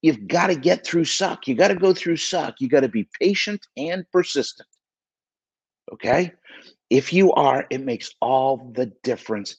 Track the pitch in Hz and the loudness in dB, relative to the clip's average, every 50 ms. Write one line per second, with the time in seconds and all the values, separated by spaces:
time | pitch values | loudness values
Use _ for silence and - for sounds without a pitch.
0 | - 160 147 107 101 92 - 175 - 196 180 147 131 160 180 - - - - 170 | 4 2 0 0 -4 -4 0 0 2 2 0 0 2 2 2 2 0 -2 0 0
1 | 165 151 - - 196 180 - - - - 131 110 175 202 202 175 185 190 185 185 | 0 0 -2 -2 -2 -2 -4 -6 -6 -6 2 2 4 2 4 2 2 2 2 2
2 | - 175 170 151 - - - 175 151 139 - - 135 123 131 143 135 123 101 110 | 0 -4 -2 -2 -2 -4 -4 -4 -4 -4 -6 -6 -4 2 2 4 4 4 0 -2
3 | 101 _ _ - - 185 202 185 - - 208 202 - _ _ - 139 165 175 190 | -6 _ _ 0 0 0 2 0 -2 -4 -6 -10 -12 _ _ -10 -8 -8 -8 -8
4 | 175 _ _ 180 170 - - 143 123 - - _ - _ _ _ _ _ _ _ | -10 _ _ -2 0 0 -2 -4 -4 -4 -8 _ -20 _ _ _ _ _ _ _
5 | _ _ _ _ _ _ _ _ _ _ _ _ _ _ _ _ _ - 101 - | _ _ _ _ _ _ _ _ _ _ _ _ _ _ _ _ _ -20 -20 -10
6 | - 98 123 156 180 175 - _ _ - - - - - _ _ _ _ 117 135 | -2 0 0 0 0 -2 -6 _ _ -20 -20 -20 -20 -20 _ _ _ _ 2 2
7 | 131 - 165 180 196 180 - - 147 135 131 131 - - - 127 135 131 120 - | 2 2 2 4 6 6 6 4 4 2 2 0 -2 -6 -8 -8 -6 -6 -6 -6
8 | - - - _ - 117 131 131 131 131 131 117 127 123 117 127 127 113 95 _ | -8 -16 -8 _ -2 0 0 2 2 0 -2 -4 -6 -12 -6 -6 -6 -6 -6 _
9 | _ 127 120 104 - - 110 104 101 - - | _ -4 -4 -4 -4 -8 -8 -6 -6 -10 -14